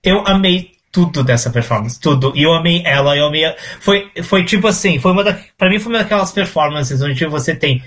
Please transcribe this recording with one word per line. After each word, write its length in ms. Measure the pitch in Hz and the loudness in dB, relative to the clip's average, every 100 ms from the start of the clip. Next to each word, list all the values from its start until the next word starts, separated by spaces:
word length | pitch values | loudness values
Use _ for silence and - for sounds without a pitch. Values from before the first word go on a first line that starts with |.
eu 240 | 185 202 202 | 2 2 2
amei 460 | 196 190 180 180 _ _ | 2 2 0 -4 _ _
tudo 320 | 185 175 151 | 0 0 0
dessa 280 | 127 120 120 | 0 0 0
performance, 500 | 117 113 110 110 - | -2 -2 -2 -4 -4
tudo. 320 | 156 139 131 | 0 2 0
E 80 | 131 | 2
eu 120 | 151 | 2
amei 280 | 165 170 170 165 | 2 2 0 0
ela, 280 | 139 143 | 0 2
eu 120 | 143 147 | 2 0
amei 180 | 156 | 0
a-, 100 | 160 - - - | -2 -4 -14 -4
foi, 300 | - 202 196 - | 0 0 -2 -10
foi 240 | 170 196 175 | 0 0 2
tipo 200 | 208 214 | 0 0
assim, 320 | 208 196 143 | 0 0 0
foi 140 | 180 | 2
uma 100 | 185 | 2
da... 160 | 202 - - _ | 0 -4 -12 _
pra 100 | 185 | 0
mim 100 | 208 | 0
foi 140 | 220 | -2
uma 60 | 226 | -2
daquelas 340 | 208 208 190 | 0 0 0
performances 720 | - 185 160 151 151 127 135 | -2 -2 0 -2 -2 -4 -2
onde 240 | 143 131 160 | -2 -2 -2
você 280 | 151 131 | -2 -4
tem 300 | 151 147 127 | -2 0 -2